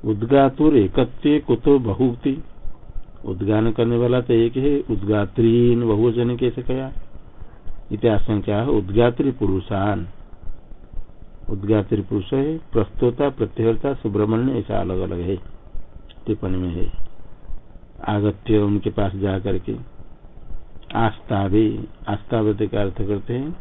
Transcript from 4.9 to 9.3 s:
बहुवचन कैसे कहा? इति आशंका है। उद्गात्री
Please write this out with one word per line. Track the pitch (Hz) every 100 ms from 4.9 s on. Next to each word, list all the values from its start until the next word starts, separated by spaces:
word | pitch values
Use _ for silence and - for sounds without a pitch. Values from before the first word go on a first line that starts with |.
| 104 101 107 98 - 113 117 120 120 117
बहुवचन | 104 120 113 120 123
कैसे | 127 127
कहा? | 123 131 131 - - - - - - - - - -
इति | 104 120
आशंका | 101 - 104 101 104
है। | 127
उद्गात्री | 117 95 101 120 123 139